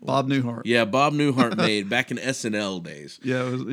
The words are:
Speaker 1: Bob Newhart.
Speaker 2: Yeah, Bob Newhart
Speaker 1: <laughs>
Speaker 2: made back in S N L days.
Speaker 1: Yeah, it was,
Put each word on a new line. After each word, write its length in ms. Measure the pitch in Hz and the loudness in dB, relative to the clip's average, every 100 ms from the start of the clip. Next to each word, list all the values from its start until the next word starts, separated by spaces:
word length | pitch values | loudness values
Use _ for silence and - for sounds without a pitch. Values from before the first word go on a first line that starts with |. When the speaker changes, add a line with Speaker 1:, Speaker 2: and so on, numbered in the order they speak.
Speaker 1:
Bob 260 | - 131 135 | -2 0 2
Newhart. 360 | 139 120 117 113 | 0 0 -4 2
Speaker 2:
Yeah, 200 | 120 110 | 2 4
Bob 280 | 131 147 | 4 2
Newhart 420 | 147 147 127 120 - | 2 2 4 2 2
Speaker 1:
<laughs> 0 | |
Speaker 2:
made 300 | - 107 98 | 2 0 0
back 220 | 120 127 | -2 0
in 80 | 120 | -4
S 280 | 123 131 117 | -4 -4 -2
N 100 | 104 | -2
L 240 | 101 92 | -2 -4
days. 400 | 82 73 71 - | -8 -14 -16 -10
Speaker 1:
Yeah, 220 | 131 127 127 | -4 -2 -2
it 60 | |
was, 100 | 127 123 | -4 -4